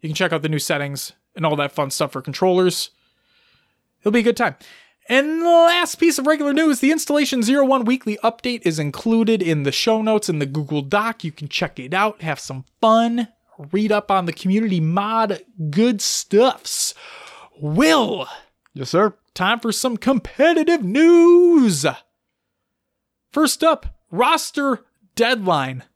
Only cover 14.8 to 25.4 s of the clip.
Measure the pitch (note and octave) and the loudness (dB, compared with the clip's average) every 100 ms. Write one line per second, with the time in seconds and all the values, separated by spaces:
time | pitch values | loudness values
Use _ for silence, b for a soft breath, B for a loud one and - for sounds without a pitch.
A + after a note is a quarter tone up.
14.8 | D#3 F3 G#3 A3+ A3 F#3+ - - D#3 D3 | 0 -2 -2 -2 -2 -4 -10 -10 -6 0
15.8 | A#3 G#3+ - - - G3+ B3 - - - | 2 0 -4 -6 0 2 2 0 -10 -6
16.8 | - - B B B B B _ D3 D#3 | -8 -8 B B B B B _ -4 2
17.8 | D#4 D#4+ A3+ G#3 B2+ B B _ _ - | 2 2 0 -4 -10 B B _ _ -14
18.8 | C3 E3 G#3 G3 _ - F#3 A#3 A#3 G3+ | -4 0 0 -2 _ -6 -2 -2 -2 -4
19.8 | C4 A#3 - C4 - - D4+ E4 D#4 E4+ | -4 -2 0 -2 -2 0 2 4 2 0
20.8 | F#3 A3+ E4 F4 E4+ F4 F4 E4 A#3+ D#3 | 0 4 6 8 8 8 8 6 4 2
21.8 | D3 - _ _ _ _ _ _ _ _ | -2 -4 _ _ _ _ _ _ _ _
22.8 | _ _ _ _ _ - D#4 - D#4+ D#4+ | _ _ _ _ _ -2 -2 0 0 0
23.8 | - - _ E3+ B3 D#4+ - - C#4 B3 | -4 -16 _ -2 0 0 -4 -4 -2 -4
24.8 | _ _ _ - A#3 B3 | _ _ _ -4 -2 0